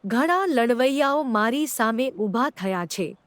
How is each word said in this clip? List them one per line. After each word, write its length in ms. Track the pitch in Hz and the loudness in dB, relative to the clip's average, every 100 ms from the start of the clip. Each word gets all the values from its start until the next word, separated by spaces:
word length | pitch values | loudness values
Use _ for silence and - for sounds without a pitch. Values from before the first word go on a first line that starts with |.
ઘણા 420 | 196 226 311 359 392 | -2 0 2 2 2
લડવૈયાઓ 760 | 262 233 233 262 277 277 285 | 2 2 2 2 2 2 2
મારી 440 | 277 220 220 269 302 | 0 0 2 0 -2
સામે 440 | - 220 226 262 | 0 0 0 -2
ઊભા 400 | 180 214 196 277 | -2 -2 0 -2
થયા 360 | - 190 185 175 | -2 -4 -4 -4
છે. 220 | - 170 - | -6 -6 -8